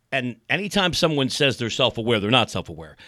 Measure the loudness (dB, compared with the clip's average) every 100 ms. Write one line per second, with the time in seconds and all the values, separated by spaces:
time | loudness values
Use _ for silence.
0 | _ -4 -4 -8 _ -2 0 0 0 2
1 | 0 2 0 2 0 0 -4 0 0 0
2 | 0 0 4 2 2 -2 -8 -12 -16 -18